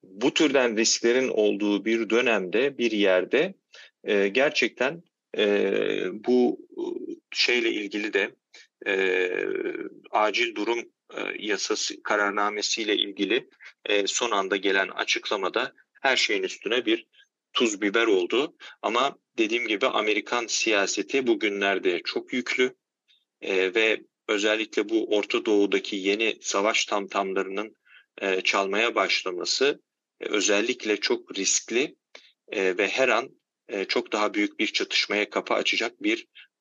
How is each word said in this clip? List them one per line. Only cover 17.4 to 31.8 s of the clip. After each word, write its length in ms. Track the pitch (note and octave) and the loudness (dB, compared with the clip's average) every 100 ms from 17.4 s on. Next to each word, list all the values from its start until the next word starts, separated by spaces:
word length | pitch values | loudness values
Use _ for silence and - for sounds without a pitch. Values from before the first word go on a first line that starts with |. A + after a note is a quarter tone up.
| _ | _
tuz 300 | - A#2+ G2+ | 0 0 0
biber 240 | G#2 A2 A2+ | 0 2 4
oldu. 480 | F#2+ F2 A2+ D3+ _ - - | 4 2 0 -2 _ -20 -6
Ama 340 | G#2 A#2 C3+ - _ - | -2 2 0 -2 _ -2
dediğim 280 | A2 A#2 A#2 | 0 0 -2
gibi 200 | G2+ C3 | 0 2
Amerikan 600 | G#2+ G#2+ G#2+ - A#2+ A2+ | 2 0 0 0 -4 -2
siyaseti 800 | - A#2 G#2 F#2+ - G2 C#3 B2 | -2 2 2 0 -2 -2 0 2
bugünlerde 720 | G#2+ G#2+ G2+ G2 F#2+ F#2 F2 | 2 0 0 0 0 0 -2
çok 280 | - - A#2 | -4 -8 -4
yüklü, 420 | B2+ A#2+ - B2+ - _ _ _ _ _ _ | -6 -4 0 0 -2 _ _ _ _ _ _
e, 340 | G2 F#2+ F#2 | -2 0 2
ve 260 | F#2 A2 G#2 - _ - | 2 2 0 -4 _ -4
özellikle 600 | G#2+ G#2+ A2 G#2+ - G#2 | 0 2 0 0 -2 0
bu 280 | A2+ - G#2 | 0 2 0
Orta 280 | G2+ A#2 | 0 -2
Doğu'daki 520 | A2+ G#2 G2+ G2 - G2+ | 2 4 4 2 -2 -4
yeni 400 | F#2+ G#2 A2 - | -2 0 -2 -4
savaş 460 | - G2 G#2 A2+ - | -4 0 0 0 0
tamtamlarının, 920 | G#2 G2 G#2 G2 F#2+ F#2+ G2 G#2+ _ _ - _ - | -2 -2 -2 0 -2 -4 -6 -8 _ _ -20 _ -6
e, 200 | G2 F#2 | -2 0
çalmaya 540 | - G#2 G2 G2+ A#2 | 0 0 0 0 0
başlaması, 840 | G#2+ F#2+ - F#2 F2+ E2+ - C3+ D3+ _ _ _ _ | 0 0 0 -4 -6 -4 0 0 0 _ _ _ _
e, 60 | - | -4
özellikle 680 | G#2+ F#2 G2+ A#2 B2+ G#2+ G2+ | 0 2 2 0 -4 -2 -2
çok 420 | - A#2+ - F#2 | 0 -2 -4 -4
riskli, 580 | G2 - - A2+ | 0 -2 0 -2